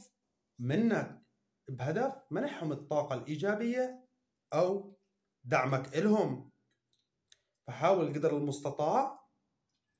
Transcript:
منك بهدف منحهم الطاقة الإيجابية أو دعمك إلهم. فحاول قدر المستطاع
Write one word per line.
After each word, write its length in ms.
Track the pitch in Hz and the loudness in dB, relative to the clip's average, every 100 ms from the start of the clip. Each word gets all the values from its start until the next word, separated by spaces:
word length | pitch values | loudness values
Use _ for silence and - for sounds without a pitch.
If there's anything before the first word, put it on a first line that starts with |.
| - _ _ _ _ - | -18 _ _ _ _ -8
منك 640 | 120 170 233 180 131 - _ _ _ _ - | -2 2 4 2 -2 -10 _ _ _ _ -14
بهدف 540 | 127 131 180 262 - - | -6 -2 0 -2 -4 -8
منحهم 420 | 165 285 - 160 | -4 -4 -4 -6
الطاقة 420 | 139 - 151 - | -6 -2 -2 0
الإيجابية 960 | 127 131 151 196 214 233 247 254 254 - _ _ _ - | -4 -4 -4 0 0 0 0 -2 -4 -18 _ _ _ -6
أو 460 | 147 180 202 - - _ _ _ _ | 0 2 0 -6 -20 _ _ _ _
دعمك 520 | 123 143 131 131 139 151 | 0 2 2 0 -2 0
إلهم. 540 | 208 214 156 127 - _ _ _ _ _ _ _ _ - _ _ - | 4 4 2 -2 -10 _ _ _ _ _ _ _ _ -20 _ _ -14
فحاول 480 | 120 165 190 147 | 0 4 4 2
قدر 220 | 147 151 147 | 2 0 2
المستطاع 920 | 143 135 143 - 156 220 277 - _ _ _ _ _ _ _ | -2 -2 -6 -2 2 2 0 -4 _ _ _ _ _ _ _